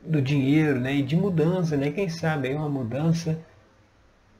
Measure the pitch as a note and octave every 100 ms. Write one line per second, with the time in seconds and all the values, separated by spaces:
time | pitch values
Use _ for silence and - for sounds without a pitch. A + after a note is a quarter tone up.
0 | F#3+ D#3 C3 D3 C3 D3+ D3+ B2+ C3 C#3+
1 | B2+ E3+ G3+ E3 D#3+ F#3 E3 C#3+ C#3+ F3
2 | F#3+ - D#3+ D#3 B2+ D3 D3+ C3+ A2+ B2+
3 | E3 E3 D#3+ D#3+ - - _ _ _ _
4 | _ _ _